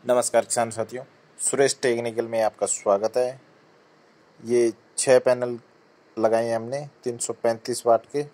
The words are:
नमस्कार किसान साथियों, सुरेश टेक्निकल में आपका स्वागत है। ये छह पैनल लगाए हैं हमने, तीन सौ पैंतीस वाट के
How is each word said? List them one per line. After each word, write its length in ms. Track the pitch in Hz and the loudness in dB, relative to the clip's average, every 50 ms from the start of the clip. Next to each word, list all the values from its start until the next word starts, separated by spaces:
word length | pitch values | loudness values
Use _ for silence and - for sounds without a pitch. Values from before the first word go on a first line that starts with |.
| _ | _
नमस्कार 400 | 123 123 123 117 - - 117 110 | 2 2 2 2 2 0 0 0
किसान 260 | - - 123 117 113 | 0 -2 -2 -2 -4
साथियों, 320 | 107 113 110 - 120 127 135 _ _ _ _ _ _ - | -4 -8 -8 -8 -8 -14 -14 _ _ _ _ _ _ -8
सुरेश 380 | - - - 127 139 131 - - | -6 -4 2 2 2 2 2 0
टेक्निकल 440 | - 131 117 117 120 117 110 117 117 113 | 0 0 0 0 -2 -4 -4 -4 -6 -2
में 120 | 113 113 | 0 0
आपका 240 | 110 107 - - 104 | 0 0 0 -2 -4
स्वागत 500 | 98 - - - 107 98 98 107 110 - | -4 -4 -2 2 2 2 2 2 0 0
है। 240 | 123 123 123 131 131 _ _ _ _ _ _ _ _ _ _ _ _ _ _ _ _ _ _ _ _ | 0 -2 -2 -4 -10 _ _ _ _ _ _ _ _ _ _ _ _ _ _ _ _ _ _ _ _
ये 320 | - 113 120 120 120 113 107 _ _ _ _ - | -4 0 2 2 2 2 0 _ _ _ _ -4
छह 200 | - 139 127 127 | 2 4 4 6
पैनल 400 | - 127 123 123 123 123 120 117 _ _ _ _ _ _ _ _ _ _ _ | 6 2 0 0 -2 -6 -8 -10 _ _ _ _ _ _ _ _ _ _ _
लगाए 300 | 113 110 110 110 113 117 | -2 0 2 2 2 0
हैं 100 | 117 113 | 0 -4
हमने, 240 | 113 113 117 131 143 147 143 _ _ - | -4 -4 -6 -10 -10 -10 -14 _ _ -8
तीन 140 | 127 120 117 | -8 -8 -6
सौ 140 | - - | -8 -10
पैंतीस 500 | 113 _ - 117 113 110 _ - 120 - - | -8 _ -2 -2 -2 -2 _ -8 -8 -2 2
वाट 180 | 120 113 113 - | 2 2 2 2
के 180 | _ - 143 147 143 | _ -6 -6 -6 -8